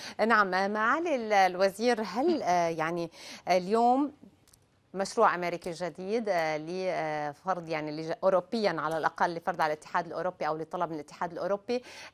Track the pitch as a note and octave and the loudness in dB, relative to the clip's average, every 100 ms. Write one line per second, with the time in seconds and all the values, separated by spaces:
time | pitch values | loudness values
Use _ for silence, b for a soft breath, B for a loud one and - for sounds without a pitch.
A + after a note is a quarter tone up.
0 | B B G#3+ A3 G3 F3+ G3 G#3+ A3 C#4+ | B B 4 4 4 2 0 0 2 0
1 | E4+ C4+ A3 G#3 F#3 F3+ G3 F3+ A#3+ G#3+ | 0 -2 2 4 4 4 0 2 0 0
2 | G#3+ G3 D#4+ D#4+ - F3+ E3+ E3 D#3 F3 | -2 0 0 2 2 2 2 0 -2 -2
3 | E3+ B B B - F#3+ F3+ A3+ A#3+ B3+ | -6 B B B 0 0 2 4 6 4
4 | C#4+ - - _ _ _ _ _ _ F3+ | 2 -4 -20 _ _ _ _ _ _ -6
5 | F#3+ - G3+ E3 F3 E3+ F#3 D#3+ F3 D#3+ | -4 4 4 4 -2 -4 -8 -6 -6 -6
6 | F#3+ A3+ G#3+ F3 D#3+ D#3 D#3 F#3 F#3 D#3 | -4 -4 0 0 0 -2 -6 -6 -4 -2
7 | D#3 D3+ D3 C#3+ F#3 F3+ E3 D#3 D3+ D3+ | -4 -4 -6 -6 -4 -4 -2 -4 -2 -6
8 | D#3+ - F#3+ F#3 F3+ A#3 G3+ D#3+ D3 D#3+ | -6 0 4 2 2 0 0 0 -2 0
9 | D3+ - F3+ E3+ - F3+ D#3+ D3+ - F3+ | 0 0 -2 0 -6 -2 0 -2 -4 -4
10 | E3+ D3+ E3 F3+ D3+ D#3 D#3 F3+ E3+ D#3+ | -4 -4 -6 -4 -4 -4 -6 -4 -4 -4
11 | D3 - F3 E3 F3 G3+ G3+ A#3+ B3 B | -10 -8 -8 -4 -4 -4 -2 -6 -6 B
12 | B | B